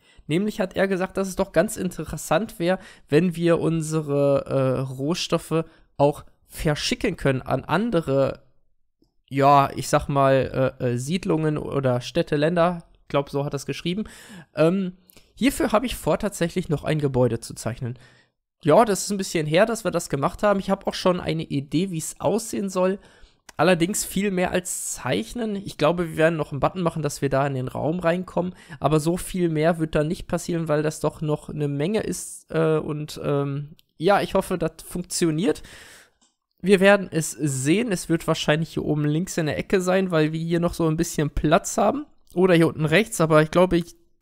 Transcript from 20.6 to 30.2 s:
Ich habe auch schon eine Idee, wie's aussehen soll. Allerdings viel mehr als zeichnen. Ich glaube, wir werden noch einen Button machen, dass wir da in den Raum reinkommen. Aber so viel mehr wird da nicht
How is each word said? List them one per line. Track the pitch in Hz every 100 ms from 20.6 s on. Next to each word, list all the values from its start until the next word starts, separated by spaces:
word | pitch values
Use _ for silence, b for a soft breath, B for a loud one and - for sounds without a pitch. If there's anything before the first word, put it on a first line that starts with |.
Ich | 190
habe | 196 -
auch |
schon | - 190 180
eine | - 160
Idee, | - 143 139 147 196
wie's | 165 - -
aussehen | 143 202 - 240 196
soll. | 190 185 196 b b b b _ -
Allerdings | 160 175 170 208
viel | - 185 208
mehr | 185 180
als | 180 180 - -
zeichnen. | - - 165 220 240 220 202
Ich | 202 -
glaube, | 151 175 170
wir | 160
werden | 156 165
noch | 147
einen | 139
Button | 180 185
machen, | 170 160
dass | 147 -
wir | 139
da | 135 143
in |
den | 135 127
Raum | 117 127 180
reinkommen. | 165 175 185 - 180 - B 156
Aber | 139 156
so | 156 180
viel | - 185 175
mehr | 151 156 165
wird | 160
da | 156
nicht | 151 175